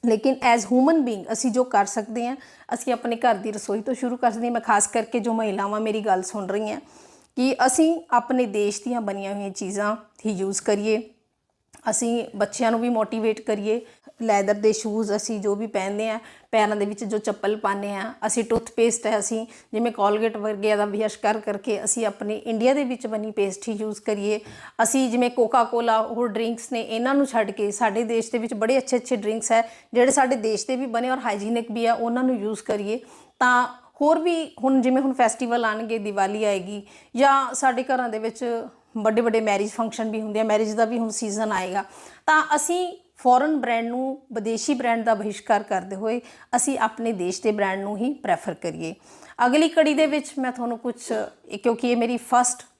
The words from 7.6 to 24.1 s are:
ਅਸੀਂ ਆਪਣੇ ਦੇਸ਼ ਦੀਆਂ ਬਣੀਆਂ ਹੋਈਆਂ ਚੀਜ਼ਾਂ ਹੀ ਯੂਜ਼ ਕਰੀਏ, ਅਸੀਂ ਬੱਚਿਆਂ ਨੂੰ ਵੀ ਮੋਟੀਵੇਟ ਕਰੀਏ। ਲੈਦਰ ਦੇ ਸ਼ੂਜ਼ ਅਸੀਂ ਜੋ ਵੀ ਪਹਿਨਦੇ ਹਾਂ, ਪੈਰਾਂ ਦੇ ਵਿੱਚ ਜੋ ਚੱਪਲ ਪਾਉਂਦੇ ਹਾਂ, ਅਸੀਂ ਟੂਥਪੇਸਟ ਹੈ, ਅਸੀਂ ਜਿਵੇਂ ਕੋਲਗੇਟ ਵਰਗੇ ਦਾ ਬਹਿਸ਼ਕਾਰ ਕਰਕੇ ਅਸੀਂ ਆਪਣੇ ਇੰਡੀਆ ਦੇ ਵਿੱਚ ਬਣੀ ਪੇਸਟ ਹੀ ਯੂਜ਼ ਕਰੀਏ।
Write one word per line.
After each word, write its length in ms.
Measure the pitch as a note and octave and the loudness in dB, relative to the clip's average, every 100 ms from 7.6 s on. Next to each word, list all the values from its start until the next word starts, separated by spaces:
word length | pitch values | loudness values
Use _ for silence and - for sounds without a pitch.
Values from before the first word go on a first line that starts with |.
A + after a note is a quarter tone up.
| B3+ | 2
ਅਸੀਂ 360 | D4 D#4+ E4 - | 4 4 2 0
ਆਪਣੇ 340 | A#3+ B3 B3+ A#3+ | 0 2 0 0
ਦੇਸ਼ 380 | G#3 G#3 G3+ | 0 0 -2
ਦੀਆਂ 180 | - A#3+ | -4 -4
ਬਣੀਆਂ 320 | G3+ G3 G3 | -4 -6 -6
ਹੋਈਆਂ 160 | G3+ G3 | -6 -8
ਚੀਜ਼ਾਂ 460 | F#3+ F#3+ G3 G#3 A3 - _ G#3+ | -6 -6 -2 -2 -2 -8 _ -4
ਹੀ 60 | |
ਯੂਜ਼ 300 | F#3+ F#3+ G3 | -2 -2 -2
ਕਰੀਏ, 480 | - G3+ G#3 G#3+ A3 _ _ _ _ _ _ - - | 0 0 2 0 -2 _ _ _ _ _ _ -8 -4
ਅਸੀਂ 360 | G#3+ A#3 A#3 - G3+ | -2 0 -2 -4 -4
ਬੱਚਿਆਂ 360 | G3+ - A#3 | -4 0 0
ਨੂੰ 80 | A3+ | 2
ਵੀ 100 | A#3+ | 0
ਮੋਟੀਵੇਟ 520 | A#3 G#3+ A3+ A3 A3 | 0 -2 0 -2 -2
ਕਰੀਏ। 400 | A3 G#3+ G#3 A3+ A3+ _ - _ | -2 -2 0 -2 -4 _ -20 _
ਲੈਦਰ 320 | A3+ G3+ G3 | 0 2 2
ਦੇ 200 | G#3 G#3+ | 2 2
ਸ਼ੂਜ਼ 420 | G#3+ A3+ G#3+ A3 G3+ | 2 -2 -2 -2 -2
ਅਸੀਂ 240 | - G#3+ | -2 -4
ਜੋ 160 | G3+ G3+ | -2 -2
ਵੀ 120 | A3 | -2
ਪਹਿਨਦੇ 420 | G#3 F#3+ G3+ A3 | -4 -4 -2 -4
ਹਾਂ, 100 | A3 - - _ | -4 -10 -20 _
ਪੈਰਾਂ 240 | A3 G#3 G#3 | 2 2 2
ਦੇ 100 | G3+ | -2
ਵਿੱਚ 180 | G#3 | -4
ਜੋ 140 | G#3+ G#3+ | -4 -2
ਚੱਪਲ 400 | A3 G3+ G3 G#3+ | -2 -2 -2 0
ਪਾਉਂਦੇ 360 | G3+ G3+ G3+ | -2 -2 -4
ਹਾਂ, 200 | G3 G#3+ - G#3+ | -6 -8 -6 -2
ਅਸੀਂ 160 | A#3 | -2
ਟੂਥਪੇਸਟ 640 | A3 A3+ A3+ - A#3 A3 G#3 | 0 -2 -2 2 2 2 0
ਹੈ, 120 | G#3+ | 0
ਅਸੀਂ 260 | G3+ A3 A3+ - _ | 0 -4 -6 -14 _
ਜਿਵੇਂ 180 | G#3+ A#3 | -2 -2
ਕੋਲਗੇਟ 460 | A3+ G3+ G#3 A3 A3 | 2 2 2 0 -2
ਵਰਗੇ 380 | G#3+ G3+ G#3+ G#3 | -6 -2 0 2
ਦਾ 100 | G#3 | 0
ਬਹਿਸ਼ਕਾਰ 540 | G3+ G#3+ - G#3 G#3+ | 0 -4 0 0 0
ਕਰਕੇ 440 | G#3+ G3+ B3 G#3 | -2 -6 -4 -4
ਅਸੀਂ 220 | G#3+ - A3 | -2 -2 -2
ਆਪਣੇ 300 | G3+ G#3 G#3+ | -2 -6 -6
ਇੰਡੀਆ 380 | A#3+ A3+ B3 | -4 2 2
ਦੇ 100 | C#4 | 2
ਵਿੱਚ 240 | C4 B3 A3+ | 0 -4 -6
ਬਣੀ 240 | G#3+ G#3+ | -6 -4
ਪੇਸਟ 360 | G#3+ G3 F#3+ - | -2 -2 -2 -6
ਹੀ 60 | |
ਯੂਜ਼ 280 | G#3 G#3+ G#3 | -6 -6 -6
ਕਰੀਏ। 380 | - | -4